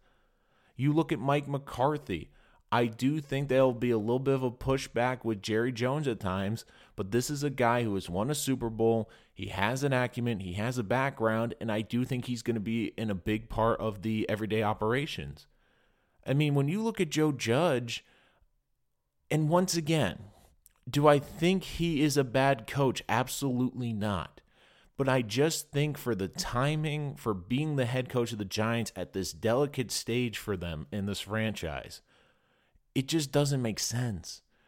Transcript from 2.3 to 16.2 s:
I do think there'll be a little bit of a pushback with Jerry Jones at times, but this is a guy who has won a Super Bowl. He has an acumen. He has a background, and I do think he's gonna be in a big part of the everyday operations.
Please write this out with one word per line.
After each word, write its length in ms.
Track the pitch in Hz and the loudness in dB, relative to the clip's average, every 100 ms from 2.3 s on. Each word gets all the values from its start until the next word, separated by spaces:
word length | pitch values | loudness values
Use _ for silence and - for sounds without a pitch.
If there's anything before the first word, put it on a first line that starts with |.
| _ _ _ - | _ _ _ 0
I 120 | 113 120 | 2 2
do 340 | 110 131 151 | 2 0 0
think 280 | 143 135 139 | -2 -4 2
there'll 260 | 127 131 | 4 4
be 180 | 113 123 | 4 2
a 60 | 113 | 2
little 200 | 104 127 | 2 0
bit 160 | 135 | 2
of 100 | 135 | 0
a 80 | 127 | 0
pushback 720 | 120 135 135 - 117 123 127 117 | -4 -2 -2 0 0 0 0 -2
with 160 | 104 | -4
Jerry 320 | 92 110 127 | 0 0 0
Jones 340 | 117 123 143 139 | 0 -2 0 -2
at 140 | 107 | -2
times, 440 | 95 95 98 113 - - - - | -2 -2 -2 -4 -8 -20 -18 -8
but 160 | 95 | 0
this 180 | 113 123 | 0 0
is 140 | 147 | -2
a 60 | 143 | -2
guy 340 | 127 117 123 | 2 2 4
who 100 | 117 98 | 2 -2
has 140 | 87 | -2
won 220 | 87 120 | -2 -2
a 40 | 147 | -2
Super 340 | - 131 117 | 0 0 -2
Bowl. 420 | 110 113 113 110 - _ | 2 4 4 -2 -10 _
He 140 | - 98 | -10 -8
has 360 | 92 101 131 | -2 0 0
an 80 | 143 | 0
acumen. 480 | 127 123 - 120 107 | 0 0 -2 -2 -2
He 140 | 92 | -4
has 240 | 92 113 123 | -4 -2 -2
a 60 | |
background, 720 | 98 123 135 131 110 110 117 - | 0 0 0 0 0 2 -2 -4
and 100 | 113 | -2
I 120 | 107 | -2
do 240 | 107 120 127 | -2 -2 0
think 200 | 127 120 | -2 -4
he's 160 | 120 | -6
gonna 200 | 117 113 | -2 -2
be 320 | 101 113 107 - | 0 -2 -2 -4
in 140 | 110 | -4
a 40 | 98 | -2
big 340 | 107 110 113 | 0 -2 -2
part 300 | - 113 - | 2 2 2
of 220 | 110 104 | -2 -4
the 220 | 110 110 - | -2 -2 0
everyday 340 | 101 107 107 | -2 0 0
operations. 840 | 104 107 107 127 156 - 71 71 - _ _ _ _ _ _ _ | 0 0 0 0 -2 -8 -10 -12 -18 _ _ _ _ _ _ _